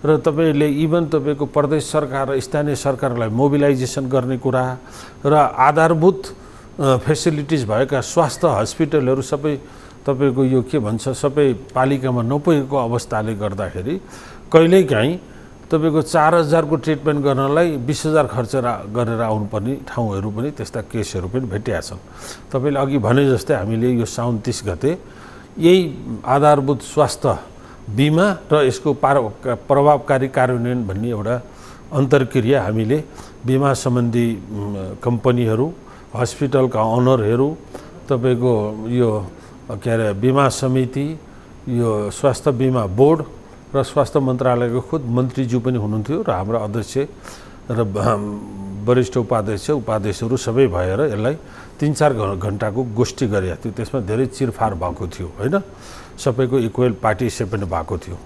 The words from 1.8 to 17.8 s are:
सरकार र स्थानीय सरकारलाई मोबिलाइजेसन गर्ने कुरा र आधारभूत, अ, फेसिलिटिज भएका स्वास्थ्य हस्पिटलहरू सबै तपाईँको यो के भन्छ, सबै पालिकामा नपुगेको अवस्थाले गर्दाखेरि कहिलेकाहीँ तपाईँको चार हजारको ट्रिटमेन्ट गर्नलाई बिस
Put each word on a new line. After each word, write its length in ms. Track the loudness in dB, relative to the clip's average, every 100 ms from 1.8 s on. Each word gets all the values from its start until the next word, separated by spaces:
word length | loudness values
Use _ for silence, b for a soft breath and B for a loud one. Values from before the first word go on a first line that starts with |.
सरकार 460 | -2 -2 -2 -4 -2
र 100 | -2
स्थानीय 360 | -2 -2 -2 -2
सरकारलाई 540 | -2 -2 -2 -2 -2
मोबिलाइजेसन 760 | 2 2 4 2 2 -2 -4 -2
गर्ने 320 | 0 0 -2
कुरा 400 | 0 0 -2 -6 B B B B 2
र 80 |
आधारभूत, 880 | 4 4 4 4 6 4 6 4 2 -10 -16 B B B -2
अ, 180 | 2 2
फेसिलिटिज 680 | 2 0 0 -2 0 0 2
भएका 360 | 0 2 0
स्वास्थ्य 460 | 0 0 0 2 0
हस्पिटलहरू 760 | 2 -2 -2 0 2 2 0
सबै 340 | -2 -4 -2 -4 B B B B -4
तपाईँको 380 | 0 2 2 2
यो 160 | 2
के 180 | 2 -2
भन्छ, 300 | -2 -4 -4
सबै 440 | -2 -2 2 2 0 -4 0
पालिकामा 460 | 0 0 0 0
नपुगेको 560 | 0 0 2 2 2 -2
अवस्थाले 560 | 0 -2 -2 -4 -4 -4
गर्दाखेरि 600 | -4 -4 -6 -6 -6 -6 -10 B B B 4
कहिलेकाहीँ 680 | 6 8 6 6 2 2 -2 B B B B -2
तपाईँको 340 | 0 2 0
चार 340 | 2 4 4 4
हजारको 400 | 4 2 2 -2
ट्रिटमेन्ट 440 | 0 0 0 0 2
गर्नलाई 520 | 2 2 2 2
बिस 280 | 0